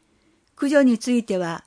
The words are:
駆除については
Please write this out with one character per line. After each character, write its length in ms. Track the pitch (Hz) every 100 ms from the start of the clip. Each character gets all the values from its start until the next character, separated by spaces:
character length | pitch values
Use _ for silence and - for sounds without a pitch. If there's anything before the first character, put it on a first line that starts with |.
| _ _ _ _ _
駆 160 | - 285
除 120 | 294
に 160 | 262 226
つ 120 | 254
い 140 | 247
て 140 | 233 185
は 260 | 170 165